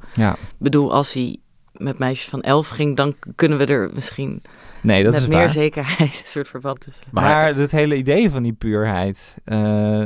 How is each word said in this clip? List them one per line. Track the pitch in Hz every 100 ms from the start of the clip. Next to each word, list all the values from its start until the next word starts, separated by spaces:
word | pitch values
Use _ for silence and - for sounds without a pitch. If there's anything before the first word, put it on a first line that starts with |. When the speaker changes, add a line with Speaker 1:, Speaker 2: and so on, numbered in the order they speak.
| -
Speaker 1:
Ja. | - 107
Speaker 2:
Ik | - - -
bedoel, | 139 147 139
als | 139 139
hij | 131 123 - _ _ _
met | - 139 131
meisjes | 131 131 -
van | 139
elf | - 147 156
ging, | - 147 135
dan | 143 -
k-, | -
kunnen | - 165 143
we | 139
er | 139 95
misschien | - - - 139 - - - - -
Speaker 1:
Nee, | 110 98
dat | 104
Speaker 2:
met | 139
Speaker 1:
is | 131
Speaker 2:
meer | 160
Speaker 1:
waar. | 170
Speaker 2:
zekerheid | 156 151 151 135 175 147 -
<laughs> |
een | -
soort | 147 139
verband | 127 139 135
tussen | - - -
Speaker 1:
Maar | 110
Speaker 3:
Maar | 143 151 156
Speaker 1:
het | 139 143
hele | 156 151 139
idee | 131 170 220
van | 139
die | 120
puurheid, | 110 113 107 107 90 98 95 - -
eh, | - 107 107 107 107 107